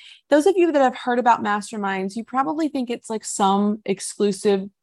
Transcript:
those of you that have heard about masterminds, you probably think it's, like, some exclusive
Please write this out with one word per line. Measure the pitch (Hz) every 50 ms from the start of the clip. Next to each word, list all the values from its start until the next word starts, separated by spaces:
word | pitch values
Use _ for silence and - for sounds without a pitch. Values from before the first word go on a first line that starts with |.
| - - - _ _ -
those | 277 302 285
of | 392 349
you | 381 349 330
that | 294 285 269
have | 254 254
heard | - - 254 240 240
about | 240 240 226 - 226
masterminds, | 208 208 208 202 - - 214 202 196 190 190 190 196 196
you | 233 220
probably | - - 254 269 302 311 302 330 285
think | - 277 247 233
it's, | 240 233 - -
like, | 220 214 -
some | - - - 214 190 196 202 208 208 208 214 -
exclusive | - 196 190 - - - - 208 202 196 196 - 214 202 190 190 202 _ _